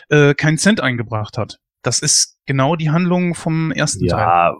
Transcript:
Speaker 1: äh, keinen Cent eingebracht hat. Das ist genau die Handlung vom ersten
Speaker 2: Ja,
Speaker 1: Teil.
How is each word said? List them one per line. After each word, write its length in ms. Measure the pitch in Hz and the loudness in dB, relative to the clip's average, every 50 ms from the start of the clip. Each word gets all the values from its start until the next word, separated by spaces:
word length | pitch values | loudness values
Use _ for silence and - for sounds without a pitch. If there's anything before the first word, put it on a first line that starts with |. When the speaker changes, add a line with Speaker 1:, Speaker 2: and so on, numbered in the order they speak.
| - - | -6 0
Speaker 1:
äh, 240 | 151 147 147 143 139 | 2 4 4 4 2
keinen 240 | - - 156 156 160 | 2 0 -2 0 2
Cent 240 | - 196 220 - | 2 2 2 2
eingebracht 560 | - 131 123 117 113 113 113 107 104 - - 120 | 0 -4 -4 -4 -6 -6 -6 -8 -8 -8 -8 -8
hat. 220 | 104 - - _ _ _ _ _ - | -8 -8 -10 _ _ _ _ _ -6
Das 140 | 127 117 - | -4 -4 -2
ist 380 | - 151 - - - - - _ _ | 0 0 0 0 0 -2 -6 _ _
genau 320 | - 139 135 131 143 175 160 | -4 0 0 2 2 0 0
die 140 | 160 156 | 0 0
Handlung 440 | 147 170 185 175 180 180 180 175 165 | 0 2 2 2 0 0 0 -2 -2
vom 340 | - - 170 160 160 160 160 - | -4 -4 -2 -2 0 -2 -2 -2
ersten 320 | - 151 156 - 98 - | -2 -2 -2 -2 -2 -2
Speaker 2:
Ja, 460 | - - - 85 85 87 85 85 82 | 0 0 0 2 2 2 4 2 2
Speaker 1:
Teil. 40 | 69 - | 0 -4